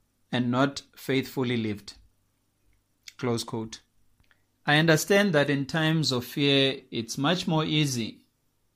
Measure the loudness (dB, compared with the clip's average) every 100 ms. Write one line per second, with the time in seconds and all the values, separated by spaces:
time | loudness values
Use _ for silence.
0 | _ _ -6 -2 0 2 0 -2 -16 -14
1 | -2 -2 -2 -4 -2 -2 -2 -6 -12 -20
2 | -20 _ _ _ _ _ _ _ _ _
3 | -20 -8 -4 -4 -4 -8 -10 -14 _ _
4 | _ _ _ _ _ _ 2 4 6 4
5 | 4 4 4 2 2 0 -2 -2 0 2
6 | 0 -2 -4 0 2 4 2 0 -8 -8
7 | -6 -2 -2 0 0 0 0 0 0 -2
8 | -6 -8 _ _ _ _ _